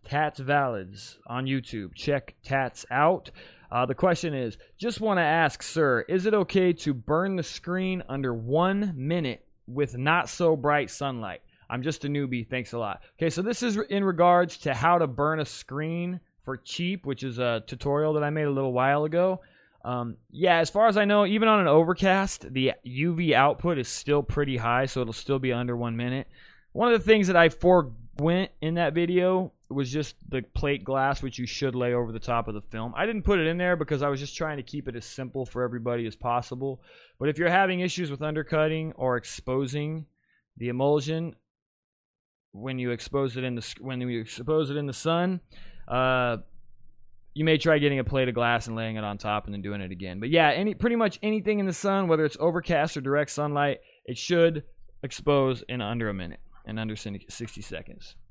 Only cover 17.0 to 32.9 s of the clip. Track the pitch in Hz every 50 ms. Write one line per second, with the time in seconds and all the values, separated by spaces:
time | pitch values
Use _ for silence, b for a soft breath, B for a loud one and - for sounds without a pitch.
17 | - 135 135 113 131 135 120 120 127 120 117 113 107 - - 120 - 143 143 147
18 | 151 156 156 151 147 147 151 156 151 143 139 135 135 131 123 123 127 135 143 147
19 | 151 156 156 175 180 190 185 185 b b b b b b b b - - 123 123
20 | 120 120 110 - _ _ - 143 165 180 175 165 165 139 - 196 220 226 202 214
21 | 208 202 208 208 208 185 208 220 220 226 220 208 185 156 143 156 165 160 185 -
22 | 190 190 185 196 196 196 - - - - 131 131 131 131 - - - 120 123 131
23 | 151 170 170 160 175 156 131 113 135 147 - - - 175 170 139 120 - - -
24 | - 143 147 147 139 - - 147 147 135 131 120 113 117 120 127 135 139 - 135
25 | 123 113 113 - - - 139 135 131 127 120 120 123 123 120 120 120 117 113 113
26 | 120 123 127 135 - - b b b b b b b b - - 226 240 233 220
27 | - 208 220 214 202 175 190 170 170 160 - - - 180 185 180 151 127 110 -
28 | - - - - 143 165 170 185 190 - - - - 160 165 170 170 147 151 170
29 | 170 170 180 180 180 185 185 185 185 - _ _ _ - 127 139 139 123 127 156
30 | 147 - - - - - - 131 110 - - - - 143 143 131 98 131 131 135
31 | 131 139 139 - 135 135 - - 123 117 - - 143 135 120 123 123 123 120 120
32 | 120 113 113 110 - - 120 117 107 113 107 104 - - - 113 110 120